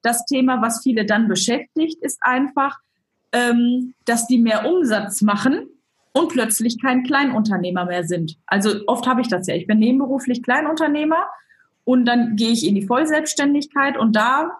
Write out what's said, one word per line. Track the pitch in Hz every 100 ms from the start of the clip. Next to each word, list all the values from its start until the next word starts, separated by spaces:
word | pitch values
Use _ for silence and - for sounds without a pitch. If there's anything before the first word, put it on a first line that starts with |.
Das | 240 240
Thema, | - 277 254 254
was | 226 233
viele | 262 220 208
dann | 214 226
beschäftigt, | 185 - - - - 320 320
ist | 285 -
einfach, | - 254 285 277 277 - _ _ _ _ _
ähm, | 240 240 240 240 247 254 -
dass | - 233 -
die | 254
mehr | 233 214 214
Umsatz | 359 277 208 202 -
machen | 208 202 262 339 - _ _ _ _
und | - 330
plötzlich | 262 220 - 233 233
kein | 269 254
Kleinunternehmer | 254 277 277 214 214 185 180 180
mehr | 180 175
sind. | 170 175 160 - -
Also | 202 214 208 -
oft | 247 254
habe | 254
ich | 247
das | 180 175
ja. |
Ich | 170 170
bin | 214
nebenberuflich | 220 269 269 269 254 247
Kleinunternehmer | - 262 311 311 311 294 311 330 - - _ _ _ _
und | - 254 240
dann | 240 233 208
gehe | 226
ich | 233 165
in |
die | 196 185
Vollselbstständigkeit | 247 311 302 311 - 285 285 285 285 277 -
und | 226 214
da | 226 277 330 -